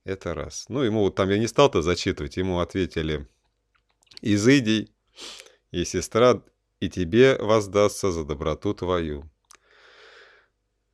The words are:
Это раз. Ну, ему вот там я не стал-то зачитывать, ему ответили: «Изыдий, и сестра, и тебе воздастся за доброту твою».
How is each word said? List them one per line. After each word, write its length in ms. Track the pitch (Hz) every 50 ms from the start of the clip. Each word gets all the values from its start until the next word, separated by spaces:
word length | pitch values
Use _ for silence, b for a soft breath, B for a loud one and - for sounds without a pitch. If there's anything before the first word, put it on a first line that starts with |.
| _
Это 300 | - 95 95 - 92 80
раз. 320 | 76 71 - - - - -
Ну, 140 | 104 135 143
ему 180 | 110 104 110
вот 140 | 104 95 -
там 140 | - 98 95
я 100 | 98 104
не 80 | 113 113
стал-то 340 | - - 143 139 - 92
зачитывать, 560 | 76 82 92 - - 101 87 - 76 71 - -
ему 220 | 92 95 90 87
ответили: 680 | 87 - - 98 92 76 - 85 78 78 78 73 71 - _ _ _ _ _ _ _ _ _ _ _ _ _ _ _ _ - -
«Изыдий, 680 | - 110 104 104 101 120 139 143 123 107 110 110 98 - _ _ _ _ B B B B B B B B B B B _
и 140 | - 90 85
сестра, 580 | - - 92 82 - - 110 120 123 117 92 - _ _ _ _ _ _ _
и 80 | - 90
тебе 480 | - 98 90 82 82 113 127 135 135 -
воздастся 720 | - 104 110 113 104 98 95 101 104 101 - - - 98
за 140 | 87 82 78
доброту 480 | 71 76 71 78 80 76 73 - 101 101
твою». 560 | - - 87 90 87 85 78 73 71 73 73 _ _ _ _ B B B B B B B B B B B B B B B B B B B B B _ _ _ _ _ _ _